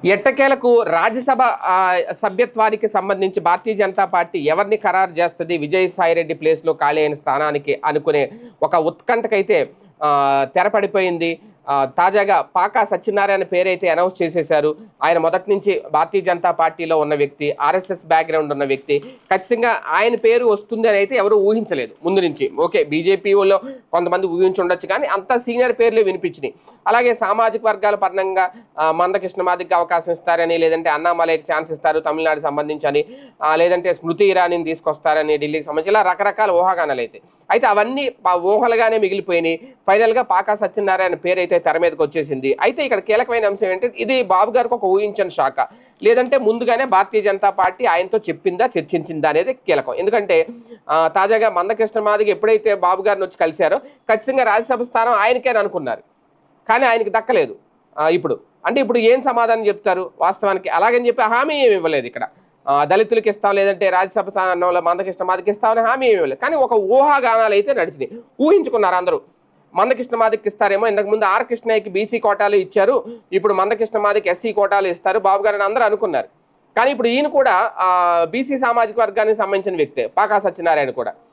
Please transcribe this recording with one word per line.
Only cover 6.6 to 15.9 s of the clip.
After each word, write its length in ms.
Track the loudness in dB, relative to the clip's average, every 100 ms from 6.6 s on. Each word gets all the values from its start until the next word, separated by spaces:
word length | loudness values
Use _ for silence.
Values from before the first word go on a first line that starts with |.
| 0
ఖాళీ 280 | 0 0 2
అయిన 120 | 0
స్థానానికి 680 | -2 -4 -2 -2 -2 -4 -4 -2
అనుకునే 460 | -2 0 0 -2 -6 -20 _
ఒక 120 | -2 0
ఉత్కంఠకైతే, 960 | -2 -6 -4 -4 0 -2 0 0 0 -8 -20 _
ఆ, 440 | 0 2 2 0 0 0
తెరపడిపోయింది. 840 | 0 0 0 0 -2 -2 -4 -6 -12 _ -4
ఆ, 160 | -2 0
తాజాగా 560 | 0 2 2 2 0
పాకా 420 | 0 -2 0 0
సత్యనారాయణ 600 | -2 -2 -2 0 0 0
పేరైతే 440 | 0 0 0 0 0
అనౌన్స్ 340 | 0 0 -2
చేసేశారు. 540 | -4 -2 0 0 0 -4 -14 _
ఆయన 140 | 0 2
మొదటి 340 | 0 -2 -2
నుంచి 320 | -2 0 -2 -2